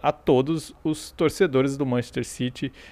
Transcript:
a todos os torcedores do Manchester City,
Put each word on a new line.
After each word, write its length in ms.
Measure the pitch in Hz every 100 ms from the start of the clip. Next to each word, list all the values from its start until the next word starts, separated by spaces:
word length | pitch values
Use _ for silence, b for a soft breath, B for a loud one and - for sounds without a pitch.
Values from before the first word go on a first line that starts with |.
a 80 | 143
todos 640 | - - 131 135 160 - -
os 300 | 160 156 -
torcedores 640 | - 160 - 185 131 139 139
do 100 | 135
Manchester 380 | 123 117 131
City, 480 | 117 - 123 - 139 - B